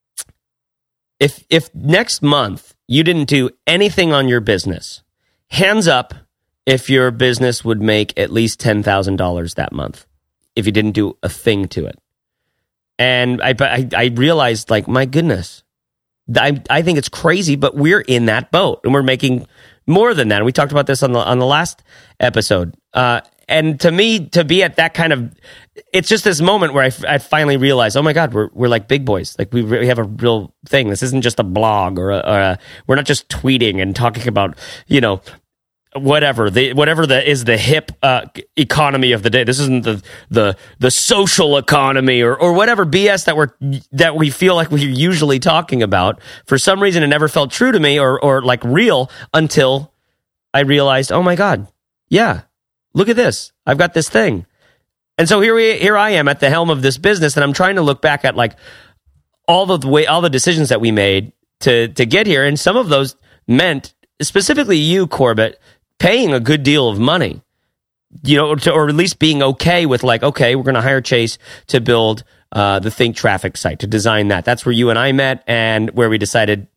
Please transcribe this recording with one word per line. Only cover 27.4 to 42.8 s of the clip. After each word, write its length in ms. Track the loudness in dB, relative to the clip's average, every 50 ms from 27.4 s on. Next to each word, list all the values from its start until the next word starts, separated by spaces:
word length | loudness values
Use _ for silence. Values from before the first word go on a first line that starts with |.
| 0 0 0
realized, 400 | 2 2 2 2 2 0 0 0
oh 60 | 0 0
my 100 | 0 0
God, 200 | 0 -2 -2 -2
we're, 160 | -4 -4 -4 -4
we're 160 | -2 0 0
like 180 | 0 -2 -2
big 160 | -2 -4 -2 -2
boys. 300 | -2 -4 -4 -4 -8 -8
Like, 140 | -8 -6 -4
we 120 | -4 -4 -2
re-, 160 | -2 -2 0
we 80 | 0
have 120 | 0 0 -2
a 40 | -4
real 500 | -6 -6 -2 -2 0 0 -2 -4 -10 _ _ -8
thing. 220 | -4 -2 -2 0 -2
This 140 | -4 -4 -4
isn't 200 | -4 -2 -2 -2
just 160 | -2 -2 -2
a 40 | -4
blog 540 | -2 -2 0 0 2 2 0 0 -2 -4 -4
or 120 | -4 -4
a, 80 | -4 -2
or 200 | -2 0 0 0
a, 200 | 0 0 -2 -4 -10 -18 -20 -8 -4
we're 80 | -2 -2
not 100 | 0 0
just 220 | -2 -2 -4 -4
tweeting 540 | -10 -10 -4 -2 0 0 2 0 0 0 -2
and 120 | -2 -4 -2
talking 320 | -2 -2 -2 -4 -4 -6
about, 280 | -4 -2 0 -2 -2 -4 -10 -18 -20 -20 -14 -4
you 140 | 0 0 2
know, 200 | 2 0 -2 -4 -8 -14 -20 -20 _ _ _ _ _ _ _ _ _ _ -10
whatever 540 | -4 0 0 2 2 2 0 0 0 -2 0
the, 240 | 2 2 0 2 2
whatever 320 | 0 2 2 2 0 2
the, 240 | 2 2 2 2 0
is 140 | -2 0 0
the 100 | 0 0
hip, 360 | 2 2 0 0 0 -2 -6 -6 _
uh, 240 | 0 0 0 0 -4 -8 -16 -20 -20 _ -4
economy 560 | -2 -2 0 0 0 0 0 0 0 2 2
of 100 | 0 0
the 80 | 0 0
day. 140 | 2 2 2
This 160 | 0 0 0
isn't 240 | 0 0 0 -2 -2
the, 180 | -2 -4 -6 -8 -16 -20 -20 -8 -2
the, 260 | 0 2 2 2 0 -4 -10 -20 -4 0
the 100 | 0 2
social 640 | 2 0 0 0 0 2 0 2 2 2 2 2 2 0
economy 640 | 2 2 2 2 2 2 2 2 2 2 2 2 2
or, 120 | 2 2
or 180 | 2 2 2 4
whatever 300 | 4 2 2 2 0